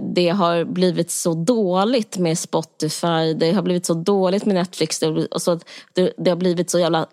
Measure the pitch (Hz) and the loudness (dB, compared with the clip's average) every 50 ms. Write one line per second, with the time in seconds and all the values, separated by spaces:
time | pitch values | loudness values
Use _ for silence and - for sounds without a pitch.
0 | - - - 175 180 165 175 202 170 170 170 170 160 - 175 180 185 185 160 165 | -6 -4 0 0 2 2 2 2 2 2 2 0 -2 -2 0 0 2 2 2 0
1 | 170 - - - - 180 165 165 165 202 247 226 202 175 180 190 196 226 269 226 | -2 -4 -6 -4 -2 -2 -2 0 0 0 2 2 2 2 2 2 2 2 0 0
2 | 214 - - 190 175 160 160 - - - - 160 156 - _ - 151 156 - - | -2 -4 -4 -2 0 0 0 -2 -4 -4 -4 -4 -4 -6 _ -6 -6 -6 -4 -2
3 | - 170 165 160 160 160 156 156 165 165 196 190 170 185 180 175 - - 170 165 | -2 0 0 0 0 0 0 0 0 2 2 0 0 0 -2 0 0 -2 -2 0
4 | 165 202 202 190 185 180 190 214 - 214 190 175 180 180 - - 165 156 - - | 0 0 2 2 2 2 0 0 0 0 0 0 -2 -2 -4 -4 -4 -4 -2 -2
5 | 165 156 160 165 - - - 170 - 180 170 170 - - - - - _ - 180 | -2 0 0 -2 -2 -2 -4 -2 -2 0 -2 -2 -4 -10 -20 -20 -20 _ 0 0
6 | 185 - - - 170 185 175 170 185 180 170 175 170 - - 175 175 160 170 160 | 0 0 0 0 0 0 2 2 2 2 2 0 0 0 0 2 2 2 2 0
7 | - - | -2 -4